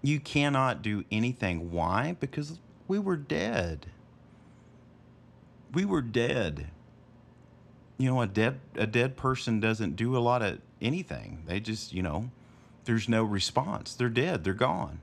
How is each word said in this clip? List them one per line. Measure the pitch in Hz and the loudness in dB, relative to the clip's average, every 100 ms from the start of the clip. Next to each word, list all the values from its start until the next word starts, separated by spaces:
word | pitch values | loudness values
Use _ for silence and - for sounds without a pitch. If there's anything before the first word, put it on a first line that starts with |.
You | 139 151 | 2 0
cannot | - 151 143 139 131 117 | 0 2 4 4 2 2
do | 110 104 - | -2 -2 0
anything. | 107 117 127 98 85 85 | 0 0 0 0 0 -2
Why? | 85 82 95 143 175 | -2 0 2 0 -4
Because | 139 - 147 165 - - - | -6 -6 -8 -10 -18 -20 -4
we | 196 | -2
were | 196 175 | 0 -2
dead. | 143 151 196 233 87 80 - - - - - - - - - - - - - - - - - - - | -2 -2 0 0 0 -4 -10 -18 -20 -20 -20 -20 -20 -20 -20 -20 -20 -20 -20 -20 -20 -20 -20 -20 -6
We | 156 | -2
were | 196 180 | 2 0
dead. | 120 113 117 131 92 73 73 - - - - - - - - - - - - - | 2 0 2 2 0 -4 -10 -14 -20 -20 -20 -20 -20 -20 -20 -20 -20 -20 -20 -2
You | 131 | 2
know, | 127 | 2
a | 117 | 2
dead, | 98 113 135 - - | 2 2 0 -10 -2
a | 110 | 0
dead | 117 127 131 | 2 2 2
person | 131 127 - 110 | 0 0 0 2
doesn't | 110 110 101 78 | 2 0 -2 0
do | 117 127 | 0 2
a | |
lot | 120 123 | 4 2
of | 107 - - - | 0 -4 -10 -4
anything. | 113 165 180 65 52 80 82 | -2 -2 -4 -10 -10 -12 -4
They | 87 | -4
just, | 110 110 - | -4 -6 -6
you | 92 | -4
know, | 92 78 120 - - - - - | -2 -2 -4 -10 -20 -20 -20 -14
there's | - 113 110 | 0 0 4
no | 113 | 2
response. | 110 101 - - 143 104 - | 4 0 0 -2 -2 -6 -8
They're | - 123 | -2 0
dead. | 117 156 180 | 2 0 0
They're | 80 | -2
gone. | 98 127 90 76 71 | 0 0 0 -4 -8